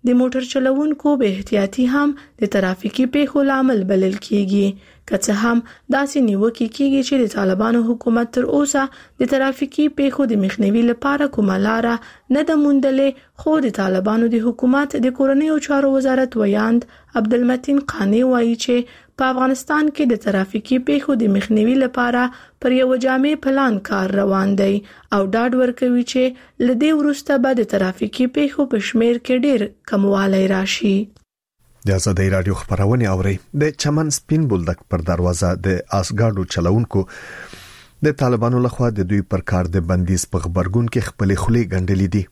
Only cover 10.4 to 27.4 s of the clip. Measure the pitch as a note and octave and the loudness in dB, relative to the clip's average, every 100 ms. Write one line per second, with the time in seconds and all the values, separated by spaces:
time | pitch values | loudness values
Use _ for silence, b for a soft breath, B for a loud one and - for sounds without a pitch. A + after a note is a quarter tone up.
10.4 | F#3+ - G3 A3+ A#3 A#3 C#4 C#4+ C#4+ C#4 | 0 0 0 2 2 0 -2 -2 -2 0
11.4 | G3+ F#3+ G#3 A3+ A#3 A#3 B B _ C4+ | 0 0 0 0 -2 -4 B B _ 0
12.4 | D#4 D#4 D4 C#4 C4+ C4 C#4 C4+ B - | 2 2 2 2 2 2 0 -2 B -6
13.4 | D#4+ D#4 C4 G3+ G3 F#3 G3 A3+ A#3 A3+ | 0 0 0 -2 -2 0 0 0 2 0
14.4 | A#3 A#3 B3 C4+ C#4+ - B3+ B3+ C4+ C#4 | -2 0 2 2 0 0 -2 0 2 2
15.4 | D#4 D4+ - C#4 C#4 C4+ C4 C4 B3+ A#3 | 2 -2 0 0 2 2 2 0 0 0
16.4 | G#3 G#3 A3 A#3+ - b b A#3+ G#3+ A#3+ | 0 0 2 0 -2 b b -4 0 2
17.4 | B3 B3+ B3+ C#4 C#4 - G3 A3 B3+ B3 | 0 -2 0 -2 -2 -4 0 2 2 2
18.4 | A#3 A#3 - B3 A#3+ - _ - C4 B3+ | 0 -2 0 -2 -2 -14 _ -4 -2 0
19.4 | C4 C4 - D4+ D4+ D4 C#4 A3 A3 G3 | 0 -2 -2 0 0 0 0 0 0 -2
20.4 | F#3+ G#3+ - B3+ B3+ C#4+ C#4 B3+ A3 G3 | -2 -6 -2 -2 2 0 0 0 2 0
21.4 | G3 G#3+ A3 C4+ B3+ B3+ A#3+ B3 B3 B | 2 2 2 2 0 0 -2 0 -2 B
22.4 | B B B3+ B3+ B3+ B3+ C4 C4 C#4 D4+ | B B 0 2 2 2 0 2 0 0
23.4 | C4+ C4+ C4+ G3+ - G3 F#3 G3 G3+ F#3+ | 0 0 0 -2 -4 -4 -2 0 0 0
24.4 | G3 G3 G3 G3+ B B B G3+ G3 A3+ | 0 0 0 0 B B B -2 0 0
25.4 | B3 B3+ B3 B3 B3+ B3 A#3+ B3+ B3+ B3+ | 0 0 0 0 0 0 0 0 0 -2
26.4 | B B B3 A#3+ D4+ D#4 D4 C#4+ - C#4 | B B 0 2 2 2 0 -2 -2 0